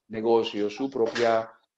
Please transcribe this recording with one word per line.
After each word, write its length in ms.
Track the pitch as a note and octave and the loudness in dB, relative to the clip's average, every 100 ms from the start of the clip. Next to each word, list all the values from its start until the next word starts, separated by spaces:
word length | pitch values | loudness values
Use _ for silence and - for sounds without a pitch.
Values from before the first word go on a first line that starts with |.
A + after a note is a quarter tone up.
| - | -12
negocio, 600 | A2 A2+ A#2 A2 G#2 G#2 | -4 2 2 2 -2 -4
su 180 | G2+ C3+ | -4 -6
propia 600 | B2+ A2+ A#2+ A#2 A2+ A2+ - _ | -2 -2 0 2 2 -2 -12 _